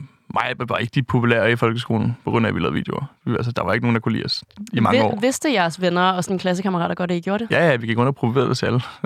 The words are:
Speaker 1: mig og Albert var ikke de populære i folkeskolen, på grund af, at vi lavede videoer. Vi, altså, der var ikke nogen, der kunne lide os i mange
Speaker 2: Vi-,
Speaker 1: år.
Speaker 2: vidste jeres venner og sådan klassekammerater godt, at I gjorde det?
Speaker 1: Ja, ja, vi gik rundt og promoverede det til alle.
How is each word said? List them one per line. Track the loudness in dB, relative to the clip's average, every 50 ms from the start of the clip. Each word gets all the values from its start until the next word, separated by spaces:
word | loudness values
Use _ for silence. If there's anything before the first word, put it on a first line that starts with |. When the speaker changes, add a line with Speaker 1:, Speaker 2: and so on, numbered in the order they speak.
| -10 -18 _ _ _ -6 -4
Speaker 1:
mig | -2
og | -2 -2
Albert | -4 -6 -4 -2
var | -2
ikke | -2 -2 0 0
de | -2
populære | 0 2 2 2 4 4 4 4 4 4
i | 4
folkeskolen, | 4 2 2 0 0 -2 -2 0 0 0 -2 -2 -4 -4
på | -2
grund | 0 2 2
af, | 2
at | 0
vi | 0
lavede | 0 0 0
videoer. | -2 -2 -4 -6 -6 -6 -10 _ _ -6
Vi, | -4
altså, | -2 -2 -2 -2
der | -2 -2
var | -2 0
ikke | 0 0 2
nogen, | 0 0
der | 0
kunne | 0 -2 -2
lide | -2 -2
os | -4 -6 -8 -10 _ -18 -16 -12 -6
i | -2 0
mange | 2 2 4 4
Speaker 2:
Vi-, | 2
Speaker 1:
år. | 2 0 0
Speaker 2:
vidste | 0 0 0 0 -2 0
jeres | 2 2 0 0 -2 -2
venner | -2 0 2 2 2 2
og | 2 0 -2
sådan | -2 -2 -2
klassekammerater | 0 0 0 0 0 -2 0 0 -2 -2 -2
godt, | -2 -2 -2
at | -2
I | -2
gjorde | -2 -2 -4 -4 -2
det? | 0
Speaker 1:
Ja, | 2 2 4 4
ja, | 2
vi | 2 0
gik | -2 0 2
rundt | 2 0
og | 0
promoverede | 0 0 0 2 2 2 2
det | 0 0
til | 0
alle. | 0 0 0 -2 -4 -10 -10 -8